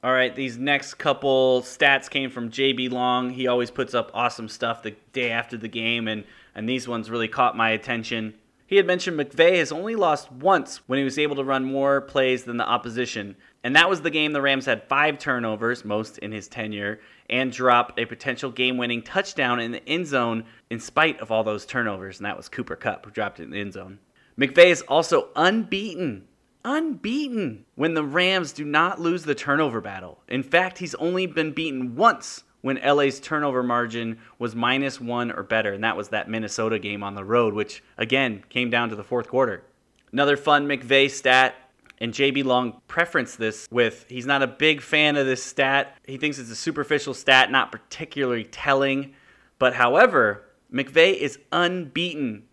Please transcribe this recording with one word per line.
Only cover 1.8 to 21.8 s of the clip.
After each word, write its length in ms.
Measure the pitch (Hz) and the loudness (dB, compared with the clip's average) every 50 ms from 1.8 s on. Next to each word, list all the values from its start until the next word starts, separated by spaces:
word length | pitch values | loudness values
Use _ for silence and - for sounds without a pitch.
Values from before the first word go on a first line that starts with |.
| 151 143 139 139 - | 4 4 4 4 0
came 220 | - - 139 135 127 | -4 -4 -4 -4 -4
from 220 | 120 123 120 117 | -6 -6 -8 -8
J 200 | 113 135 135 135 | -2 0 0 0
B 160 | 131 117 127 | 2 0 -2
Long. 440 | 127 123 123 123 123 123 127 127 123 | -4 -2 0 0 2 2 2 0 -2
He 160 | 127 127 131 | -6 -2 0
always 240 | 127 123 123 123 120 | 0 2 2 0 -2
puts 240 | - - 131 - - | -4 -6 -6 -2 -2
up 160 | 147 139 - - | -2 -2 -2 -4
awesome 340 | 107 120 120 - - 110 | -2 -2 -2 -2 -6 -12
stuff 360 | 104 - - - 117 117 113 - | -14 -8 -6 -4 -4 -4 -4 -6
the 120 | 110 104 _ _ _ | -12 -12 _ _ _
day 200 | _ 131 123 120 | _ -4 -4 -2
after 260 | 113 117 117 - 120 | -2 -4 -6 -6 -10
the 100 | 113 113 | -12 -10
game, 400 | 113 113 117 113 113 117 117 113 | -8 -8 -4 -4 -2 -2 -2 -4
and, 160 | 110 110 107 101 - - - - _ _ | -4 -6 -6 -8 -14 -20 -20 -20 _ _
and 160 | - 107 113 | -8 -4 -4
these 180 | 131 127 123 | -4 -4 -4
ones 220 | 123 120 113 110 113 | -6 -6 -6 -6 -6
really 180 | 113 117 113 | -4 -4 -4
caught 300 | 110 - - 127 120 - | -4 0 2 0 0 2
my 140 | 107 113 113 | 2 0 0
attention. 640 | 110 110 - - 120 113 110 - 120 113 110 110 107 _ _ _ _ _ _ | 0 -2 -2 -6 -6 -6 -6 -6 -6 -6 -6 -8 -12 _ _ _ _ _ _
He 80 | _ 185 | _ 2
had 100 | 196 190 | 4 4
mentioned 340 | 175 180 175 - 185 170 151 | 4 0 0 -2 -4 -4 -4
McVay 380 | 143 139 - - 170 175 185 | -4 -6 2 4 6 6 6
has 140 | 175 156 135 | 4 2 0
only 240 | 156 160 185 220 233 | -2 -6 -6 -6 -2
lost 360 | 220 190 165 151 139 - - | 0 2 2 2 0 -4 -14
once 500 | 131 123 135 185 196 165 135 - - - _ | -16 -2 2 4 4 4 2 -4 -12 -18 _
when 140 | - 127 139 | -4 -2 0
he 40 | 139 | 0
was 140 | 135 127 | -2 0
able 180 | 147 151 147 143 | 0 0 0 0
to 60 | 139 135 | -2 -2
run 200 | 135 135 131 131 | 0 0 0 0
more 380 | 131 135 139 135 139 139 139 | -2 -2 0 2 2 2 2
plays 420 | 135 - - 143 131 131 127 123 - | 0 -2 0 2 2 4 2 0 -2
than 140 | 120 120 | -6 -4
the 100 | 120 117 | -4 -2
opposition. 680 | - 117 123 - 120 110 123 123 117 - 113 101 101 95 _ _ _ _ _ - | 0 0 -2 -2 -4 -4 -4 -4 -4 -4 -8 -8 -10 -12 _ _ _ _ _ -6
And 120 | 123 135 | 4 6
that 140 | 156 170 185 | 6 6 6
was 120 | 196 170 | 2 0
the 100 | 147 165 | -2 -2
game 220 | 147 156 151 151 151 | 0 0 -2 0 0
the 80 | 143 | 0
Rams 260 | 139 139 139 135 131 | 2 2 0 0 0
had 200 | 139 120 110 - | -2 -2 -2 -2
five 300 | _ 135 139 151 156 151 | _ 0 2 2 2 0
turnovers, 680 | 139 - 147 131 123 117 113 110 107 113 117 123 120 - | -2 -4 -2 -2 -2 0 -2 -4 -2 -2 -2 -2 -4 -4
most 360 | 104 104 107 110 107 - - | -4 -4 -4 -4 -6 -10 -14
in 120 | - 104 | -12 -10
his 160 | 110 107 98 | -10 -10 -12
tenure, 520 | - - 123 110 107 107 104 101 101 107 107 - - _ _ _ | -12 -10 -10 -8 -8 -6 -6 -6 -6 -6 -8 -14 -20 _ _ _
and 240 | _ 117 123 131 131 | _ -2 -2 -2 -2
dropped 480 | 120 123 127 127 123 120 117 - - - | -2 0 4 4 6 6 4 2 -2 -6
a 60 | 117 | -6
potential 460 | 117 117 - - 135 123 - - 131 | -6 -6 -8 -6 -6 -6 -4 -6 -8
game-winning 500 | 117 127 127 127 127 123 120 120 120 117 | -4 -2 -2 -2 0 -2 -2 -2 -4 -6
touchdown 580 | 113 - - 190 202 - - - 139 123 123 123 | -6 -4 -4 -4 -4 -4 -4 -2 0 0 0 0
in 120 | 117 117 | -2 -4
the 180 | 120 - - - | -8 -10 -6 -4
end 160 | 151 170 180 | -4 -4 -2
zone 380 | 151 139 131 120 117 113 113 113 - - - _ _ | 0 0 0 0 0 -2 -4 -6 -10 -20 -20 _ _
in 100 | 120 113 | -10 -10
spite 400 | - - _ 147 160 160 139 - | -10 -4 _ 2 2 2 0 -4
of 100 | 113 110 | -4 -2
all 120 | 113 110 110 | 0 0 0
those 220 | 110 107 101 - | 0 -2 -4 -6
turnovers, 540 | - - 127 | -6 -4 -2